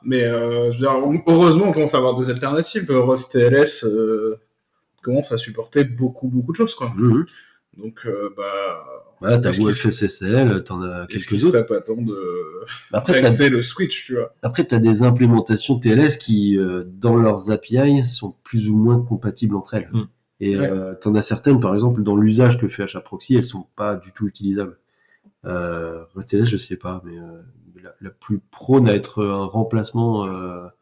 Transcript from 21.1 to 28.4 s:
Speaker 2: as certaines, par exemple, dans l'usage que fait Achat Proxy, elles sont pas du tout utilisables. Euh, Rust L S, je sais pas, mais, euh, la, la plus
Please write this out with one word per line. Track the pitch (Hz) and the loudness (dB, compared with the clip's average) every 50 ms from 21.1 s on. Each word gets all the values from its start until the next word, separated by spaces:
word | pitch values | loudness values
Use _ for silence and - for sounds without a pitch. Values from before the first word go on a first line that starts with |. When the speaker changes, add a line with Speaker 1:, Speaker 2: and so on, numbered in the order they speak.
| 104 | 0
Speaker 2:
as | 107 | 0
certaines, | 101 - 113 - - 143 139 127 | 0 -2 -4 -2 2 4 4 4
par | 120 98 95 | 4 2 0
exemple, | 104 113 123 120 113 | 0 0 0 0 0
dans | 104 104 101 | 0 0 2
l'usage | 104 104 107 107 113 123 123 120 120 | 4 4 4 4 6 6 4 4 2
que | 110 95 | 0 -4
fait | - - | -4 -6
Achat | 101 95 - 92 | -8 -8 -10 -12
Proxy, | - - - 92 - - 131 | -14 -14 -14 -10 -2 0 2
elles | 123 123 | 2 0
sont | - - 95 90 _ _ | 0 -6 -12 -14 _ _
pas | - 104 104 104 | -6 -6 -4 -6
du | 92 - 95 | -6 -8 -16
tout | - - 107 101 | -12 -8 -8 -8
utilisables. | - - 104 98 98 101 101 90 87 _ _ _ _ _ _ _ _ _ _ _ _ _ - | -6 -6 -6 -4 -4 -4 -4 -8 -10 _ _ _ _ _ _ _ _ _ _ _ _ _ -12
Euh, | 90 90 87 87 87 85 85 82 82 82 82 82 - - | -10 -8 -8 -6 -8 -8 -8 -10 -10 -12 -14 -16 -18 -16
Rust | 95 90 - - | -16 -8 -2 0
L | 101 | 0
S, | 117 120 | 2 2
je | 110 95 | 0 -2
sais | - - 95 | -6 -8 -12
pas, | 90 - 90 92 92 90 | -12 -10 -10 -12 -12 -14
mais, | 87 85 85 | -16 -18 -18
euh, | 85 85 85 85 85 85 - _ _ 90 90 90 | -18 -18 -20 -20 -20 -20 -20 _ _ _ -20 _
la, | 90 87 - _ | -20 -20 -20 _
la | 95 95 | -20 -20
plus | - _ - - 107 98 | -20 _ -8 -6 -6 -6